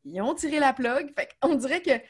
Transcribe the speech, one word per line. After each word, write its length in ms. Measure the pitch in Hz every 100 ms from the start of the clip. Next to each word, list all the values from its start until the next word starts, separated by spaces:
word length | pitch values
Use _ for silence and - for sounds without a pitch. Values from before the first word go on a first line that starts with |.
Ils 180 | 143 180
ont 140 | 226 302
tiré 240 | 311 302
la 140 | 277
plug. 400 | 269 240 262 285 -
Fait 140 | - -
qu'on 160 | 285 285
dirait 260 | 254 339
que, 140 | 349
tu 80 | 233